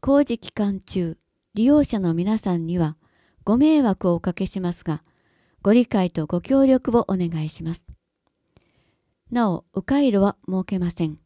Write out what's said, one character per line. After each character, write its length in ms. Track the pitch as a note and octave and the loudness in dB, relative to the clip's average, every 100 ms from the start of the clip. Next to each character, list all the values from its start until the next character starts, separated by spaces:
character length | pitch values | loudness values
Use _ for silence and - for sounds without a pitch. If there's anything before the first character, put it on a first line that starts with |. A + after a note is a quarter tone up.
工 240 | - C#4+ | 2 2
事 140 | C#4+ A#3 | 2 -4
期 140 | - | -8
間 280 | - G#3 G3 | -4 -4 -4
中、 380 | - F#3 E3+ D#3+ _ _ _ | -6 -6 -6 -8 _ _ _
利 100 | - | 0
用 200 | A#3 D4+ | 4 4
者 160 | - A3 | 2 -2
の 140 | F3+ | -2
皆 240 | E3 F#3 A3 | -2 -2 -2
さ 180 | - F3 | -2 -4
ん 100 | E3 | -2
に 120 | F3 | -2
は 180 | D#3+ D#3 _ _ _ _ | -2 -4 _ _ _ _
ご 120 | - A#3 | -2 2
迷 260 | D4+ D#4 | 4 4
惑 260 | B3+ F#3+ F#3 | 2 0 0
を 60 | |
お 60 | E3+ | 0
か 120 | - | -2
け 140 | E3+ F#3 | -6 -6
し 140 | G3 | -4
ま 120 | F3+ | -6
す 120 | E3+ | -6
が、 180 | - D3+ _ _ _ _ _ _ | -6 -8 _ _ _ _ _ _
ご 100 | G3 | 2
理 140 | A#3 A#3+ | 4 4
解 240 | G#3+ F3 | 0 0
と 160 | - D3+ | -2 -4
ご 140 | F3 | -4
協 260 | - C4+ C4+ | 0 2 4
力 300 | C4 - A#3 | 4 2 -2
を 60 | - | 0
お 80 | F#3+ | -2
願 260 | F3 E3 | -2 -4
い 40 | D#3 | -8
し 140 | - | -8
ま 120 | E3 | -10
す。 120 | E3+ _ - _ _ _ _ _ _ _ _ _ _ _ _ _ | -10 _ -20 _ _ _ _ _ _ _ _ _ _ _ _ _
な 200 | A#3+ A3+ | -2 -2
お、 140 | E3+ _ | -2 _
迂 100 | - | -10
回 240 | - C#4 C#4 | -2 0 2
路 80 | G3+ | 2
は 180 | G3+ - - | 0 -2 -6
設 180 | F#3 | -6
け 140 | F#3 F#3+ | -4 -4
ま 120 | F3 | -4
せ 160 | - D#3+ | -4 -6
ん。 120 | D3+ | -6